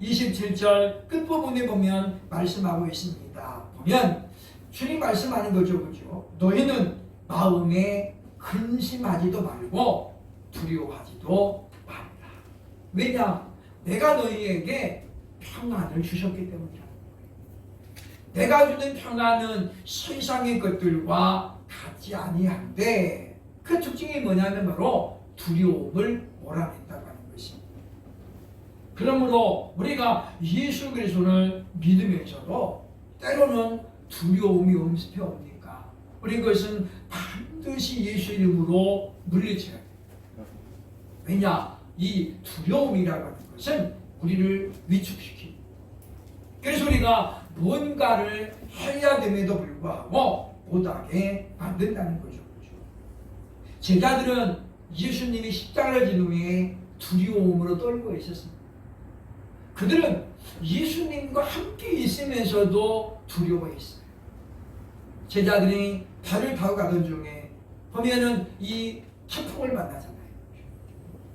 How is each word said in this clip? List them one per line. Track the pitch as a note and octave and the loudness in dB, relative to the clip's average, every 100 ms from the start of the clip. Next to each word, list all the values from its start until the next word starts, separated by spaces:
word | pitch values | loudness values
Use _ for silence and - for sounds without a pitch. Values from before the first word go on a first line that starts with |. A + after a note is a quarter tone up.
이십칠 | A3 A#3+ A#3+ F#3 G3+ | -2 0 0 0 -2
절 | F#3 G#3 G3+ G3+ - - | 4 6 6 6 0 -4
끝부분에 | E4 D#4+ D#4+ C4+ B3 A#3+ | -4 0 0 0 0 0
보면 | G3 F#3+ F#3+ G3 F#3 - | 2 2 2 -2 -6 -6
말씀하고 | E3 F3 G3 F#3 E3+ E3+ | -2 -2 0 0 0 -2
있습니다. | - F3+ - - - - - - - | -4 -6 -8 -12 -14 -12 -12 -14 -6
보면 | D3+ B3+ F#3+ - - - - - - | 2 4 4 2 -8 -18 -20 -20 -16
주님 | - B3+ D#4+ | -6 -4 0
말씀하는 | C#4 G#3+ B3+ A#3 G#3 | 2 2 0 -2 2
거죠, | F#3 F3 F3 - | 4 4 2 -2
그죠? | - - - - D#3+ | -10 -12 -12 -12 2
"너희는 | F#3 A3 C#4 - F#3 - - - - | 4 6 4 2 0 -2 -14 -16 -6
마음에 | E3+ F#3 F3 E3+ F3+ G3 G3+ G3+ - - - | 2 4 6 4 4 2 0 -4 -8 -20 -16
근심하지도 | - F#3+ A3+ B3 - B3 G3+ E3+ F3+ - | -4 -2 0 -2 -2 -2 0 2 2 2
말고 | - - F3+ F#3+ A#3+ - - - - - - | -2 -4 -4 2 2 2 -2 -14 -20 -20 -16
두려워하지도 | - D#3+ D#3+ C#3+ - - - D3+ F#3+ G3+ - - - - | -8 -4 -4 -4 -10 -14 -8 2 4 4 0 -10 -18 -16
말라." | - - - - - - - - - - | -16 -16 -18 -20 -20 -20 -20 -20 -20 -6
왜냐? | F3+ B3 B3 G#3 E3+ - - - - | 0 2 2 2 0 -6 -18 -20 -10
내가 | F3 G#3 D4+ C#4+ | -4 4 6 6
너희에게 | A#3 G#3 G#3 F3 D#3+ C4+ G3+ - - - - - | 2 -2 -2 -2 -2 -2 -4 -6 -14 -18 -18 -18
평안을 | - - A#3+ G#3 D#3+ D#3+ | -16 -10 -6 -4 -2 -2
주셨기 | E3 F3+ F#3 F#3 F3+ | -2 -2 -2 -4 -6
때문이라. | E3+ D#3+ - - - - - - - - - - - - - - - - | -8 -12 -14 -18 -18 -20 -20 -20 -20 -20 -20 -20 -20 -20 -20 -18 -20 -6
내가 | - - D4 C#4+ | 0 6 8 8
주는 | C#4 C#4 | 4 -4
평안은 | C#4 - A#3 A#3 A3+ A3+ A3 - - - | -4 -6 2 4 4 2 -2 -4 -6 -10
세상의 | - - C#4 - B3 A#3+ A#3+ | -8 -6 -6 -2 0 0 0
것들과 | F#3+ - F3 D#3+ D#3+ F3 F#3 F#3+ - - - | 0 2 2 2 2 4 4 2 -2 -12 -18
같지 | - - - - | -16 -16 -16 -10
아니한데, | G3+ - E3 F#3 - - - A3+ G3+ F3 - - - - - | -8 -4 0 0 0 -6 -2 2 2 2 -2 -10 -18 -20 -16
그 | - E4 | 0 0
특징이 | - - D#4 C#4+ | 0 -6 -6 -2
뭐냐면 | A3 F#3 F#3+ G3 F3+ | 2 2 2 0 -2
바로 | E3 F3 - - - - - | 0 2 2 0 -8 -18 -10
두려움을 | E3+ E3 F#3 - B2+ E3 A3+ A#3+ - - | -2 4 4 4 0 0 0 -2 -6 -14
몰아낸다고 | - E3+ D#3+ - - C#3+ - | -8 -4 -4 -6 -14 -14 -14
하는 | - - | -16 -18
것입니다. | - - - - - - - - - - - - - - - - | -16 -16 -16 -18 -18 -18 -20 -20 -20 -18 -18 -20 -20 -20 -20 -14
그러므로 | - A#3+ C4+ B3+ A#3+ G#3+ - - E3+ | -2 2 4 6 6 6 2 -4 -4
우리가 | G#3 C4+ A#3+ A3+ - - | -2 0 2 2 -2 -6
예수 | E3+ G#3+ C#4+ - C#4 | -2 0 0 -2 -6
그리스도를 | A#3+ G3+ F3 F3+ F#3 F#3+ F#3+ - | -4 -2 2 6 6 4 0 -8
믿으면서도 | E3+ D#3+ F#3 G3 E3+ - C#3 C3 - - - - - - - | 0 6 6 6 0 -4 -12 -6 -2 -2 -6 -14 -20 -20 -8
때로는 | - C#4+ C#4 A#3+ A3+ A3+ - - - | 0 4 4 4 0 -2 -10 -18 -16
두려움이 | - E3+ F#3+ G3+ F3+ F#3 F3 | -2 2 6 6 6 6 4
엄습해 | D#3+ E3+ - F#3 | 2 -2 -4 -6
옵니까? | F3+ - - - - - - - - - | -6 -8 -14 -18 -16 -16 -18 -20 -20 -10
우리 | A3 A#3 | -4 0
그것은 | A3+ F#3+ G#3 G#3 F3+ - - | 4 4 2 -4 -6 -8 -12
반드시 | - - G3 A#3 - - C4 - B3 | -10 -8 -10 -12 -12 -8 -4 -4 -2
예수 | G3+ G#3 - | -2 -2 -2
이름으로 | G3 F#3 E3+ D#3+ F3+ F#3+ G3 - - - | 2 4 4 4 4 4 2 -4 -10 0
물리쳐야 | F3+ A3 F#3+ - - | 0 2 -2 -6 -12
돼요. | - - - - - - G#2+ - - - - - - - | -18 -20 -20 -20 -20 -18 -18 -18 -18 -20 -20 -20 -20 -12
왜냐? | - G3 G3 C#3 - - - - | -2 2 4 2 -2 -10 -12 -4
이 | F#3 F#3 - - | -2 0 -2 -4
두려움이라고 | - - D#3+ C#4+ C4+ F#3+ E3+ D#3 | -12 -6 2 4 4 2 2 0
하는 | - - - | -6 -12 -16
것은 | - C#4 D4+ - - - - | -8 -2 0 -2 -6 -16 -6
우리를 | E3+ F#3+ F#3+ G3 - - - | 0 4 4 2 -2 -6 0
위축시킵니다. | F#3+ - - - - - - - - - - - - - - - - | 2 0 -8 -12 -16 -16 -18 -20 -20 -20 -20 -20 -20 -20 -20 -20 -10
그래서 | C4+ D4 C#4+ | -2 0 4
우리가 | C4 A3+ A3+ G3+ - - - | 4 6 4 2 -6 -12 -2
뭔가를 | E3+ C#4+ D4 C#4+ B3 A3+ G#3 G#3+ G#3+ - - | 0 0 -2 2 4 4 2 -4 -8 -12 -14
해야 | - C#4 C#4 C#4+ C4+ | -8 -6 2 4 4
됨에도 | A3 G3 F#3 E3+ | 4 0 0 0
불구하고 | - - E3 - - F3+ F#3 - - - - | -4 -8 -8 -8 -2 2 2 2 -4 -14 -2
못하게 | F3+ F3+ - - F3+ G3 G3 - - | 0 0 -4 -4 0 0 -2 -8 -10
만든다는 | E3+ F3+ G#3+ G#3 F3 E3 | -6 -2 -2 0 -2 -4
거죠. | - - - - | -6 -14 -16 -18
그죠? | - - - - - - - - - - - - | -18 -18 -18 -18 -18 -18 -18 -18 -18 -18 -18 -4
제자들은 | - F#3 C4 C4 B3+ B3 G3 F3 - - - D#3+ | 4 6 6 4 2 2 0 -2 -8 -18 -12 -6
예수님이 | B3+ B3 B3 A3+ A3 | -4 -2 -2 -4 -4
십자가를 | - - - C4 B3+ G3 | -6 -4 0 2 4 4
진 | F3+ F3 | 4 2
후에 | E3+ F3 F3+ F#3 - - - | 2 0 0 0 -4 -14 -14
두려움으로 | - F3+ F#3+ G#3 F#3 E3+ F3 F3 | 0 2 4 4 4 4 2 0
떨고 | A#3+ A#3 A3+ E3+ | 0 -2 -4 -6
있었습니다. | - - - - - - - - - - - - - - - | -8 -10 -12 -16 -18 -20 -20 -18 -18 -18 -18 -18 -18 -20 -14
그들은 | - F#3 E4 E4+ F#3 - - - - | -2 2 6 4 2 -4 -14 -16 -8
예수님과 | E3 F#3+ D#4+ D#4+ D#4+ D4 C#4 C4+ | -2 0 0 0 -4 -6 -4 -2
함께 | D4+ E4 F#4+ - A#4 | -2 -2 -8 -8 -2
있으면서도 | D#4+ B3 - C#4 B3 G#3 G#3 G3 G3+ G#3+ A3 G#3+ - - | 0 0 0 -2 0 2 4 4 4 2 0 -4 -10 -8
두려워했어요. | F3 E3+ E3+ D#3 C#3 - - - - - - - - - - - - - - - | -2 0 0 -2 -10 -14 -16 -20 -20 -20 -18 -18 -18 -18 -18 -18 -18 -18 -16 -4
제자들이 | G3+ G3 G3+ F#3+ G3+ G3+ F#3+ - - | 2 4 6 6 4 0 -4 -8 -14
배를 | - G3+ C4 C4 | -4 -2 0 0
타고 | F#3+ G3+ | 0 0
가던 | E3+ F3 | 2 2
중에 | D#3+ D#3 - D3 D3 - - - - | 0 -4 -8 -12 -14 -18 -20 -20 -8
보면은 | - A#3+ B3 A#3+ G3 F3+ - | -2 2 4 2 2 -4 -8
이 | G3 A3+ A3+ - - - - | -6 -4 -4 -8 -14 -20 -12
태풍을 | - D#4+ - C4 | -10 -8 -6 -4
만나잖아요. | B3 E3+ - - - - - - - - - - - - - - | -4 -4 -10 -14 -16 -16 -18 -20 -20 -18 -18 -18 -20 -18 -18 -18